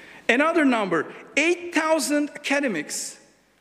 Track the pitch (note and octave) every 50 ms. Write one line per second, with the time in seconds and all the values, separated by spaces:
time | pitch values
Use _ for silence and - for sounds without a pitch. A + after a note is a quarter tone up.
0 | - - - - - - A3+ C4 D4+ E4 E4+ E4 D4 C4+ B3 A3 G3+ F#3 E3+ D3+
1 | B2+ - - - - - - C#4 D#4 E4+ F4+ F4 F4 F4 - D4+ D#4+ D#4 D#4+ D#4
2 | A3+ C4+ D4 D4 D4 C#4+ - - - - C#4 C#4+ C#4+ B3+ F#3 D3+ D3 - - -
3 | - - - - - _ _ _ _ _ _ _